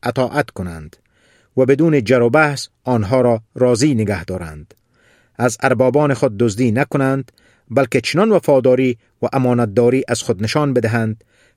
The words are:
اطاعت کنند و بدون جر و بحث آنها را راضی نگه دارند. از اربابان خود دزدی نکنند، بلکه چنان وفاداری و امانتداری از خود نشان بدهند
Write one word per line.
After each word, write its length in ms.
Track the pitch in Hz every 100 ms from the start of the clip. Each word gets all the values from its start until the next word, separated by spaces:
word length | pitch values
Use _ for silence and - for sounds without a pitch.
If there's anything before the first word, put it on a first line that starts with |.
اطاعت 480 | 123 131 123 147 143
کنند 460 | - 90 82 76 - _ _ _ _ _ -
و 100 | 131
بدون 380 | 139 165 147
جر 160 | 104 127
و 100 | 120
بحث 380 | 143 151 139 - _
آنها 360 | - 120 98 131
را 220 | 123 113 -
راضی 400 | - 123 117 151
نگه 300 | 120 104 95
دارند. 500 | 82 90 82 76 76 _ _ _ _ _ _ -
از 220 | 120 -
اربابان 540 | 131 113 127 135 147
خود 240 | 131 135 101
دزدی 340 | 120 98 127
نکنند، 600 | 110 143 143 135 135 131 _ _ _ -
بلکه 300 | 117 135 131
چنان 320 | - 156 220
وفاداری 640 | 196 - 139 127 127 131 120 _ _
و 60 | -
امانتداری 720 | 135 127 123 113 98 120 131 -
از 140 | 120
خود 200 | - 92
نشان 320 | 110 151 147
بدهند 500 | 127 110 117 110 110 _ _ _